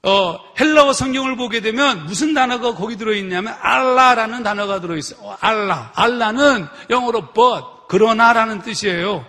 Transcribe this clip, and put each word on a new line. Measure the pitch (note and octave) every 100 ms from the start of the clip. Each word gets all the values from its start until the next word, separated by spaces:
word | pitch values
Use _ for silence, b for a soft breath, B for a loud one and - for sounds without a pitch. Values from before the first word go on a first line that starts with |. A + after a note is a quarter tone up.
어, | F#3 G3 F3+ - - -
헬라어 | D#4 D4+ C#4
성경을 | - C4 C4 C4 B3
보게 | A#3+ A3+
되면 | G#3+ A3+ C#4+ G3+
무슨 | D#3 G3 D#4
단어가 | D4+ B3+ B3 A#3+
거기 | F#3+ G#3+ A3
들어있냐면 | A3 G#3 F#3+ F3+ G#3+ -
알라라는 | - B3 C4 B3+ B3+ A#3 A3 B3
단어가 | G#3+ G3+ G3+ G3
들어있어요. | E3+ D#3+ - -
어, | G3+ -
알라. | G3+ A3 G3+ E3 A#2
알라는 | - A#3 A#3+ A3 A#3 C#4+ B3 D3+ B B
영어로 | B3 B3 A3+ D#3
but, | A3 B3 F#3 - - -
그러나라는 | F3+ A3 A3 A#3 A#3 A3 G#3
뜻이에요. | A#3 G3+ G#3 F3 F#3 F#3